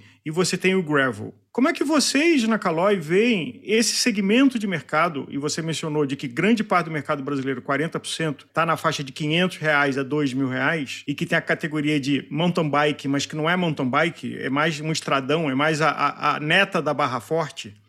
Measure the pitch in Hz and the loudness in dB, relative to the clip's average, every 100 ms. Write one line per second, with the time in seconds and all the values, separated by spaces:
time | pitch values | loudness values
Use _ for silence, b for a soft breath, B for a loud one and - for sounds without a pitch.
0 | b b 156 160 175 - 180 190 151 147 | b b -6 -2 0 0 0 0 2 2
1 | 131 104 107 - _ - 302 320 294 311 | 2 -2 -10 -14 _ 0 0 2 2 2
2 | - 269 339 302 220 214 185 160 196 196 | 2 2 4 4 2 0 0 2 2 2
3 | 151 185 240 208 147 - - 220 226 - | 2 2 4 2 -2 -8 0 2 2 0
4 | 254 208 190 240 277 233 196 160 - 151 | 0 2 4 6 6 4 -4 -4 -2 0
5 | 175 139 123 143 151 165 160 147 160 151 | 0 -2 -8 -6 -4 -4 -4 -4 -2 -2
6 | 143 135 139 120 196 226 214 185 165 156 | -2 -2 -6 0 2 2 2 0 0 -4
7 | 135 147 135 143 135 131 - 139 160 160 | -4 -4 -4 -4 -4 -4 -2 -2 -2 -4
8 | - - 160 131 - 156 165 151 165 147 | -6 -4 -4 -4 -6 -2 0 2 0 -2
9 | 135 - 151 165 185 - 156 147 143 131 | -8 -6 -2 2 0 0 2 2 2 0
10 | 131 151 143 127 131 127 139 165 131 - | -2 0 0 0 -2 0 0 -2 -4 -8
11 | - 143 160 165 - 165 160 151 147 151 | -8 -6 -2 -2 0 -4 -2 -2 0 0
12 | 135 135 - 147 175 180 156 143 151 143 | 0 -2 -2 -2 0 0 0 2 2 0
13 | 139 139 - 156 156 180 175 147 131 139 | -2 -2 -2 -2 0 2 0 0 0 2
14 | 170 - 120 120 135 139 165 151 156 156 | 0 -2 -10 -6 -2 0 0 -2 -4 -4
15 | - 139 131 160 151 131 156 151 156 - | 0 0 0 0 0 2 2 2 2 2
16 | 143 - 147 139 151 180 196 175 151 143 | -2 0 -2 0 2 2 2 0 -2 0
17 | 139 123 - 160 156 - 107 - | 0 -2 -4 -4 -4 -8 -16 -18